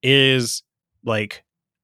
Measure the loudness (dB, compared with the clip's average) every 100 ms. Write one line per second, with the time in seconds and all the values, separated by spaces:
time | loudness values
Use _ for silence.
0 | 0 2 4 2 -2 -6 -12 _ _ _
1 | -6 -4 -6 -12 _ _ _ _